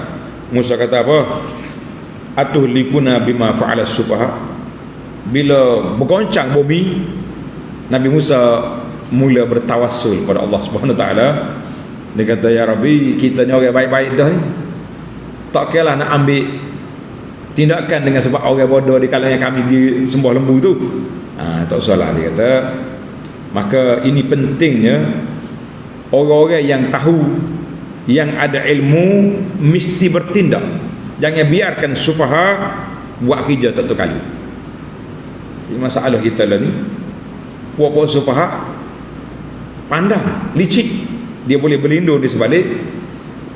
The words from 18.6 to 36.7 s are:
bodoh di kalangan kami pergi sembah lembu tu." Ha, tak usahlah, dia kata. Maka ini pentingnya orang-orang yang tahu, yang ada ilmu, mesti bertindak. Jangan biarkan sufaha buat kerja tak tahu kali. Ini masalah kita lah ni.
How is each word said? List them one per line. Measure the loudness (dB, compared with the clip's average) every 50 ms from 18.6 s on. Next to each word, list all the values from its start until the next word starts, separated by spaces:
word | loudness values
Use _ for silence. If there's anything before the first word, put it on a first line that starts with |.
| 4
bodoh | 4 4 4 4 4 4
di | 4 4
kalangan | 2 2 2 2 2 2
kami | 2 0 0 0 0 2 4
pergi | 4 4 4 4 4 2 0 0
sembah | 0 2 2 4 2
lembu | 2 4 4 4
tu." | 4 4 4 2 2 0 -4 -4 -6 -8 -8 -10 -12 -14 -14 -10
Ha, | -8 -6 -4 -2 -2 -2 0
tak | -2 -2
usahlah, | 2 2 2 2 2 0 0
dia | 0 -2 -2 0
kata. | 0 2 2 2 2 0 -2 -6 -8 -8 -10 -10 -12 -14 -14 -14 -14 -14 -14 -14 -14 -14 -6 -6
Maka | -4 -2 0 2 2 4 4 2 2 2
ini | 2 2 2 2
pentingnya | 2 2 0 0 0 0 2 2 2 4 4 4 4 4 2 2 0 -2 -4 -6 -8 -10 -10 -12 -12 -14 -14 -14 -14 -16 -16 -16 -16 -16 -16 -6 0
orang-orang | 2 2 4 4 6 6 6 4 4 2 2
yang | 2 2 2 2 0
tahu, | 0 0 2 4 4 4 2 2 0 -2 -4 -4 -6 -8 -8 -10 -12 -12 -12 -14 -14 -8 0 2
yang | 2 2 2 0 0
ada | -2 -2 0 0 0 0
ilmu, | 2 2 2 4 4 4 6 6 4 6 4 4 4 2 0 -4 -4 -4 2
mesti | 2 4 4 4 2 0 0 2 2 2
bertindak. | 2 2 0 0 2 2 4 4 2 0 -2 -4 -6 -6 -8 -8 -10 -10 -12 -12 -6 -2
Jangan | -2 0 2 2 2
biarkan | 4 4 2 2 0 -2 -2 -2 -2 -2
sufaha | -2 0 0 2 2 2 2 2 2 2 2 0 0 -2 -6 -6 -8 -8 -10 -12 -12 -14 -14 -8 -4 0
buat | 0 0 0 2
kerja | 0 0 2 2 0
tak | 2 0 0
tahu | 0 0
kali. | 0 0 -2 -2 -4 -8 -8 -10 -12 -12 -12 -14 -14 -14 -14 -14 -14 -16 -16 -14 -16 -14 -14 -14 -14 -14 -14 -14 -14 -14 -14 -14 -14 -10 -8
Ini | -6
masalah | -4 -4 -2 -2 0 2 2 0 2
kita | 2 0 2 2 2 2
lah | 2
ni. | 2 2 0